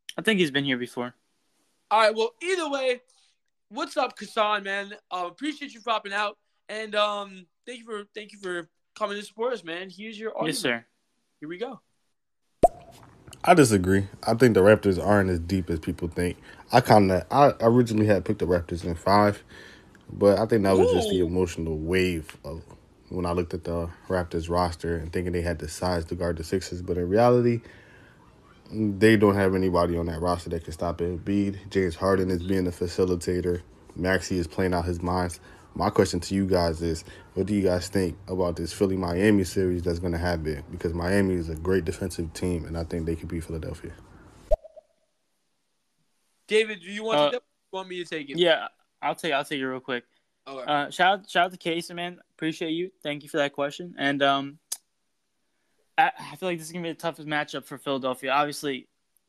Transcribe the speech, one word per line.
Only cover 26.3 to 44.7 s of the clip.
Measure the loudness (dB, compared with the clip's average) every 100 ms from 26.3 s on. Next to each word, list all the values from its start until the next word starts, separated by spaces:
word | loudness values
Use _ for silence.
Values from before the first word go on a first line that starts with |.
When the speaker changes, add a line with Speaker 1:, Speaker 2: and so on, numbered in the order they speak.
| -4
Speaker 3:
the |
Sixers. | -4 -4 -4 -10
But | -4 -4
in | 0
reality, | 4 6 6 4 0 -6 -20 -20 -20 -20 _ _ _ -20 -20 -10
they | -4 -2 4 6 8
don't | 6
have | 6 4 2
anybody | 2 2 2 0
on | -2
that | -2
roster | -2 -2 -4
that | -8
can | -8
stop | -6 -4 -2
Embiid. | -4 -4 -2 0 0 -4 -4
James | -2 0 0
Harden | 2 2 2
is | -2
being | 0 0
the | -2
facilitator. | -4 -4 0 0 0 -2 -2 -2 -4 -6 -20 -16 -4
Maxey | 0 0 0 -4
is | -4
playing | -2 0
out | 0
his | -2 -4
minds. | -2 -2 -2 -6 -18 -20 -12
My | -4 -2
question | 2 2 0
to | -4
you | -2 2
guys | 2 2 0
is, | -4 -4 -8 -20 -12
what | -6 -2
do |
you | 0
guys | 2 0 -2
think | -2 -2 -4 -6
about | -2 -2 -2
this | -6
Philly-Miami | 0 0 0 -2 2 4 4
series | 2 0 0 0
that's | -2 -4
gonna | -4 -2
happen? | -2 -2 -4 -8 -10
Because | -6 -4
Miami | -2 0 2 2
is | 0 -4
a |
great | -6 0 0 0
defensive | -6 -6 -6 -8
team, | -6 -4 -4 -4
and | -8
I |
think | -6 -6 -4
they | -6
could | -6
beat | -8
Philadelphia. | -8 -10 -10 -12 -14 -18 -20 -20 -20 -10 -2 -2 -2